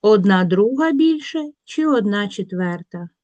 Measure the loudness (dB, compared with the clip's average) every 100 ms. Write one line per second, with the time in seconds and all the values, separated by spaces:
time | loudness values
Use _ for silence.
0 | 4 4 4 2 2 2 2 2 0 2
1 | 2 0 -4 -8 -8 _ _ -4 0 0
2 | 0 -2 -4 -6 -8 -6 -4 -6 -12 -16
3 | -16 _